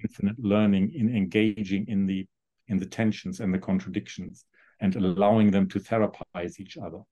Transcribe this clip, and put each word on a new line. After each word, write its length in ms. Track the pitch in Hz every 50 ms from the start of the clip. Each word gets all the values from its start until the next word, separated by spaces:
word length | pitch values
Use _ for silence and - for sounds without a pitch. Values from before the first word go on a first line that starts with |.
| -
infinite 340 | 107 - - 101 98 107 123
learning 540 | 123 101 101 107 107 104 98 95 95 - -
in 200 | - 107 113 123
engaging 680 | 110 95 90 - 107 107 110 104 104 107 92 98 98 - -
in 160 | 107 98 98
the, 220 | 95 95 95 92 - _ _ _ _ _ _ _ _
in 100 | 101 92
the 80 | 92
tensions 540 | 92 - - 113 110 104 - - 95 90 -
and 140 | 113 95 92
the 40 | 92
contradictions 840 | - - 95 92 - - - 107 110 - - - 90 90 - - _ _ _ _ _ _ _ _
and 140 | - 98 92
allowing 560 | - 95 92 90 90 101 101 107 110 107 104 92
them 160 | 101 98 92
to 100 | - 101
therapize 800 | 95 - 113 113 107 101 - - - - _ 90 87 87 - -
each 180 | 98 95 -
other. 240 | 170 104 85 80 95 107 _